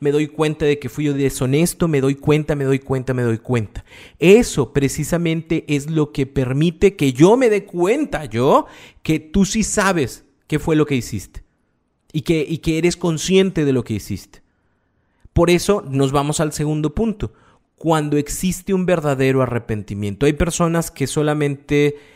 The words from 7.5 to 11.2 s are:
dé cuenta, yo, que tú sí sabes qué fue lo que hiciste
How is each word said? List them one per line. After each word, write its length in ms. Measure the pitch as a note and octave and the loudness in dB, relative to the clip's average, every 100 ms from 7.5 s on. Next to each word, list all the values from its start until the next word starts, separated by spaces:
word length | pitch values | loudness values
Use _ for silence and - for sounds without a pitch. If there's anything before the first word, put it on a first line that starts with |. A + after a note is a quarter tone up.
dé 140 | G#3 | 2
cuenta, 600 | G3+ F3 F3 C#4 C#4+ D3+ | -2 -2 0 0 -2 -6
yo, 420 | C#3+ A2+ C3+ A#3+ - - - _ | -6 0 4 4 2 -10 -20 _
que 180 | - D#3 | -4 -4
tú 240 | - G3+ | -2 0
sí 200 | F#3+ A3 | 0 0
sabes 600 | G3+ - G3 F3 A#2+ - _ _ - | -2 0 0 0 -2 -6 _ _ -6
qué 120 | D3+ | -4
fue 180 | E3 D#3 | 0 0
lo 100 | D3 | 2
que 80 | |
hiciste 480 | C3+ - G#2 | -2 -4 -10